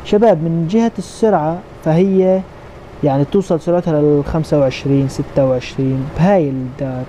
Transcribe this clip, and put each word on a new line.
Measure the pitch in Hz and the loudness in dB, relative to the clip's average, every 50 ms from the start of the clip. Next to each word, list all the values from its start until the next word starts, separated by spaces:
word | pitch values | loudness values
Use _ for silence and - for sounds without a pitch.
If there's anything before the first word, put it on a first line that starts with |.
| - | -2
شباب، | - 208 208 226 226 190 156 | 0 2 4 6 4 4 4
من | 160 165 165 170 165 160 | 0 -2 0 0 -2 2
جهة | 202 226 233 233 226 - | 2 2 2 2 -2 -4
السرعة | 185 - - - 226 220 196 165 151 156 165 180 - - - - - | -12 -12 -4 0 2 2 2 2 2 0 -4 -6 -10 -16 -20 -6 -2
فهي | 160 156 165 190 196 190 190 185 185 190 190 185 - - - - - - - - - - - - | 2 2 4 4 4 4 4 4 4 2 0 -2 -6 -16 -20 -20 -20 -20 -20 -20 -20 -8 -2 0
يعني | - 131 139 143 | 0 2 2 0
توصل | - - 202 185 - 180 156 | 2 0 0 0 0 -2 -2
سرعتها | - 175 170 180 170 175 156 147 | 0 0 0 0 0 0 0 2
للخمسة | 147 151 147 143 143 - - 160 156 - 160 147 | 4 4 2 2 0 -2 -2 -4 -2 0 2 2
وعشرين، | 139 131 - - - 139 139 139 135 135 | 2 0 -2 -4 -2 0 2 2 2 0
ستة | - - 143 - - 143 135 | -4 -6 -8 -2 0 0 2
وعشرين | 131 127 127 - - - - 135 135 131 131 135 147 - - | 2 0 -2 -4 -6 -6 -4 -2 -2 -2 -2 -4 -6 -2 0
بهاي | 160 190 208 185 156 139 | 2 4 4 2 2 0
الدار | 135 131 127 127 127 - 143 131 127 127 127 | -2 -6 -8 -8 -8 -8 -8 -6 -6 -8 -10